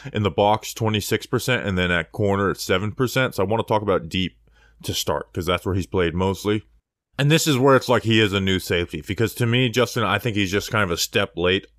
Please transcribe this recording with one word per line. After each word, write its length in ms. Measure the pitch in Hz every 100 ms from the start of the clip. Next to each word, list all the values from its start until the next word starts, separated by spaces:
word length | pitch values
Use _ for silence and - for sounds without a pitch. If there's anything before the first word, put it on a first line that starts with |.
| 139
in 80 | 107
the 80 | 101
box 420 | 104 101 104 -
twenty-six 540 | - 110 107 - 110 -
percent, 400 | 123 - 120 87
and 100 | 92
then 140 | 90
at 220 | 87 80
corner 400 | - 104 98 98
at 60 | -
seven 340 | - 92 107
percent. 420 | - 127 131 127
So 100 | -
I 40 | 95
wanna 160 | 113
talk 180 | 107 110
about 260 | 101 90 80
deep 300 | 92 90 - _ _ _ -
to 100 | -
start, 400 | - - 73 -
'cause 140 | 101 85
that's 180 | 87 98
where 80 |
he's 140 | 92 82
played 260 | 95 85
mostly. 500 | 85 95 92 101 107 - _ _ _ _ -
And 140 | 143
this 160 | 160 160
is 100 | 127
where 180 | 139 127
it's 140 | -
like 140 | 117
he 160 | 110 110
is 140 | 104
a 60 | 98
new 200 | 95 92
safety, 420 | - 87 87 80 -
because 260 | 98 110 -
to 120 | 117
me, 220 | 123 127
Justin, 340 | 113 117 123
I 160 | 101 101
think 160 | - 104
he's 160 | 95
just 180 | 101 -
kind 140 | 110
of 80 | 95
a 60 | 82
step 360 | - 110 98 82
late, 280 | 87 98 -